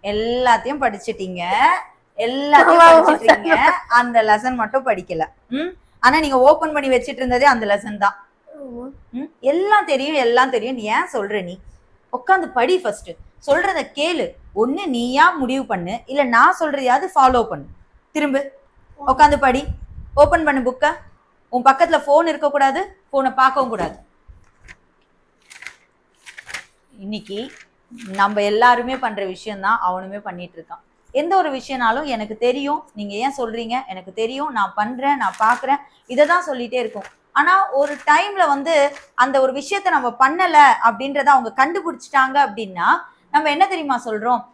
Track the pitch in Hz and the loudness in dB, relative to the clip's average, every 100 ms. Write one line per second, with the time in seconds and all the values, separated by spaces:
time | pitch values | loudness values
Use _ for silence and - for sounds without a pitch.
0 | 196 208 226 247 254 226 240 285 254 202 | -6 -6 -4 -2 2 2 0 -4 -4 -4
1 | - 220 190 180 175 202 285 359 - _ | -10 -10 -10 -8 -4 0 2 0 -6 _
2 | _ - 233 262 285 294 - 339 330 330 | _ -6 -4 -4 4 4 6 8 10 10
3 | 320 311 - - - 320 269 349 - 240 | 6 2 4 2 4 2 2 0 0 0
4 | 240 233 220 214 254 254 214 262 254 196 | 2 0 2 2 0 -4 -2 -2 -2 -6
5 | 180 165 156 _ _ 254 339 370 _ _ | -4 -6 -6 _ _ -8 -8 -12 _ _
6 | 247 302 311 269 262 302 294 294 269 254 | 2 2 0 4 4 4 0 -4 0 -2
7 | 247 262 254 247 285 247 214 202 214 208 | -2 -8 -2 2 2 2 0 -2 -4 -2
8 | 202 - _ _ _ 311 269 240 254 269 | -2 -2 _ _ _ -20 -16 -16 -16 -18
9 | _ 240 311 _ 262 320 392 427 392 269 | _ -14 -14 _ -2 -2 2 0 0 -4
10 | 277 311 240 240 262 247 226 254 208 240 | -2 -2 0 2 2 0 -4 -8 -4 -4
11 | 359 247 202 214 180 180 - - _ _ | -2 -6 -6 -6 -8 -14 -20 -20 _ _
12 | _ 254 - 381 330 254 254 370 247 196 | _ -12 0 0 0 -2 0 0 -2 -8
13 | - 165 - _ - 294 392 339 262 - | -12 -18 -20 _ 0 0 0 -4 -6 -4
14 | 302 330 185 - - - 233 311 392 240 | -2 -2 -6 -8 -14 -2 -2 -2 -4 -4
15 | 240 262 330 349 254 269 262 196 170 226 | -4 2 2 2 -4 -4 -4 -6 -6 -10
16 | - 269 269 233 285 370 320 277 254 254 | -8 -2 0 4 4 2 -4 -2 0 0
17 | 359 311 262 254 220 160 139 - _ _ | 0 2 4 4 -2 -8 -14 -20 _ _
18 | _ 311 294 269 277 - _ _ _ - | _ -4 -2 -2 -6 -14 _ _ _ -12
19 | 277 262 294 285 262 254 294 - - - | -4 4 4 4 0 0 -4 -12 -12 -18
20 | - - 196 339 311 269 247 247 294 339 | -10 2 4 4 0 0 -2 -2 -2 -4
21 | - _ _ _ _ 247 254 269 339 320 | -12 _ _ _ _ 0 2 2 2 0
22 | 277 285 330 302 302 285 269 320 403 - | 2 2 2 0 -2 2 0 0 -6 -12
23 | _ 277 262 262 262 262 254 220 165 - | _ -4 -2 2 0 2 -4 -4 -8 -10
24 | _ _ _ - _ _ - - _ _ | _ _ _ -20 _ _ -20 -20 _ _
25 | _ _ _ _ _ - - _ _ _ | _ _ _ _ _ -20 -20 _ _ _
26 | _ _ - - - - - _ _ _ | _ _ -20 -20 -16 -18 -18 _ _ _
27 | 196 214 214 196 262 - - _ _ 240 | -12 -12 -10 -12 -12 -16 -20 _ _ -20
28 | 226 190 196 208 202 208 240 240 240 262 | -14 -2 0 2 0 4 4 4 0 -6
29 | 247 208 196 190 - 202 190 226 180 185 | -6 -6 -8 -10 -12 -8 -2 -2 -2 -4
30 | 190 202 208 180 175 - 160 175 _ _ | -8 -14 -14 -14 -16 -20 -20 -20 _ _
31 | _ 262 320 381 330 269 240 262 233 240 | _ -6 0 0 0 -6 -8 -4 -2 -2
32 | 302 233 214 214 240 262 277 311 - - | -4 -6 -8 -2 -2 -2 -2 -6 -8 -14
33 | 208 202 254 277 233 226 226 247 269 190 | -10 -6 -6 -4 -8 -8 -6 -8 -8 -16
34 | 185 190 226 262 302 247 202 - 208 247 | -16 -6 -6 -4 -6 -2 -4 -2 -6 -2
35 | 277 285 202 185 220 247 262 285 - _ | -2 0 -2 0 0 0 -2 -4 -4 _
36 | _ 247 302 349 349 262 240 254 226 214 | _ 0 2 2 -2 -8 -6 -4 -6 -8
37 | 190 _ _ 262 294 381 392 269 285 294 | -18 _ _ 0 2 2 2 0 -2 -4
38 | - 302 403 403 339 277 285 320 277 277 | 2 2 2 0 0 0 0 2 2 -2
39 | - - 254 269 262 262 277 403 381 320 | -18 -2 0 2 0 -2 -6 -4 0 0
40 | 247 226 262 330 370 311 285 233 226 208 | -2 2 2 2 2 8 8 6 2 0
41 | 269 285 277 269 233 220 269 349 339 262 | -4 -2 4 4 2 0 0 0 -6 -10
42 | - 277 262 269 277 202 208 185 180 339 | -4 0 2 2 0 -2 -12 -4 0 0
43 | - _ _ 294 311 294 381 370 294 247 | -2 _ _ 0 0 0 0 0 -4 -6
44 | 247 214 220 247 240 | -4 -6 -2 -2 -4